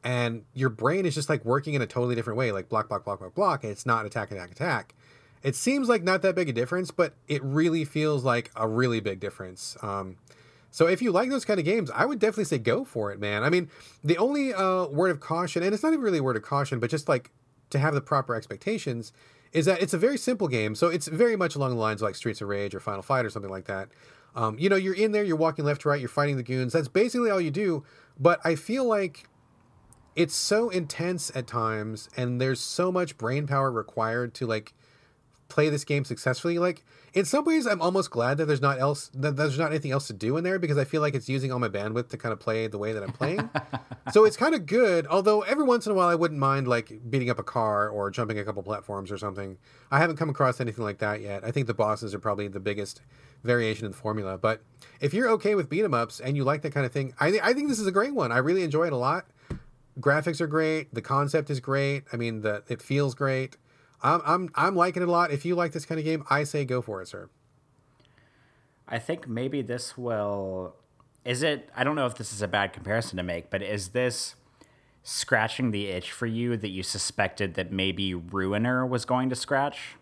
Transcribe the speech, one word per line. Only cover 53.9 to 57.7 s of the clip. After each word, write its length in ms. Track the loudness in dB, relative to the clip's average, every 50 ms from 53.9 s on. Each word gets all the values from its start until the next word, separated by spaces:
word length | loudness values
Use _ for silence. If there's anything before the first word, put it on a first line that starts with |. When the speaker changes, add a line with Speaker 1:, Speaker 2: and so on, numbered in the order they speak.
Speaker 1:
the 60 | -10
formula. 400 | -6 -6 -4 -4 -4 -4 -6 -6
But 240 | 0 0 0 0 0 -8 _ _ -20 -20 -20 -10 -4
if 100 | -4 -2
you're 160 | 0 2 2 2
okay 260 | 2 2 2 2 2
with 140 | 2 0 0
beat 140 | 0 0 0
'em 120 | 2 2
ups 240 | 0 0 -2 -6 -8
and 180 | -4 -2 -2
you 60 | 0 2
like 180 | 0 0 0
that 100 | -2 -4
kind 140 | -2 -2 -2
of 60 | -2
thing, 220 | -2 -4 -4 -4 -2 0
I 120 | 2 2
th-, 100 | 2 2 2
I 100 | 2 2
think 140 | 2 2
this 120 | -2